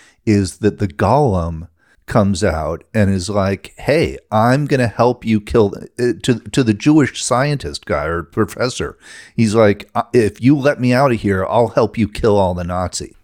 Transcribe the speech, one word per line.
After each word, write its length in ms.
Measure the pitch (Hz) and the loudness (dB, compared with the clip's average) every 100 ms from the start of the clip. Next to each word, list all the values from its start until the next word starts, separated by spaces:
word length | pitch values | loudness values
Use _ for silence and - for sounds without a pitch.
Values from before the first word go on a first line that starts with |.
| _ _ - | _ _ 0
is 320 | 101 95 - | 2 2 0
that 200 | 104 - | -2 -2
the 100 | 101 | -6
Golem 800 | - 101 131 143 92 82 80 82 _ _ _ - | -2 0 2 2 0 -2 -6 -12 _ _ _ -2
comes 360 | 120 98 95 | 2 2 2
out 400 | 104 80 78 80 _ | -2 -2 -4 -6 _
and 160 | 110 98 | 0 2
is 180 | 98 90 | 0 -2
like, 420 | 104 98 98 - - | -2 -2 -4 -8 -10
"Hey, 400 | - 147 107 - - | -2 0 0 -4 -4
I'm 360 | 107 117 135 147 | 0 2 2 0
gonna 200 | 135 120 | 0 -2
help 360 | - 120 123 | 2 0 0
you 160 | 110 110 | 0 -2
kill," 320 | 104 120 104 - - - | 2 2 2 0 -14 -4
uh, 140 | 123 101 | -4 -2
to, 160 | - 117 | -2 -2
to 220 | - - | -2 -2
the 100 | 120 | 0
Jewish 480 | 104 147 156 135 - | 0 2 2 2 -2
scientist 640 | - 123 143 143 - 71 - | -4 -2 -2 -4 -8 -12 -6
guy 200 | 80 76 | -4 -4
or 160 | 85 | -6
professor. 760 | 82 - 104 - 123 - 78 - - - - - | -6 -4 -4 -2 -6 -4 -10 -10 -20 -20 -12 -2
He's 180 | 113 | 0
like, 340 | 110 107 101 - | 4 4 2 -4
"Uh, 80 | - - | -6 0
if 280 | 123 107 - | 2 0 0
you 140 | 120 147 | 2 2
let 240 | 135 143 | 2 0
me 120 | 123 | 0
out 200 | 123 139 | 2 2
of 80 | 113 | 0
here, 240 | 101 95 92 | 0 -2 0
I'll 220 | 110 113 | 0 0
help 280 | 123 110 - | 0 0 0
you 100 | 101 | -4
kill 280 | - 117 101 | -2 0 2
all 160 | 95 | 0
the 100 | 90 | -2
Nazis." 500 | 87 90 90 - - _ | -6 -4 -6 -8 -14 _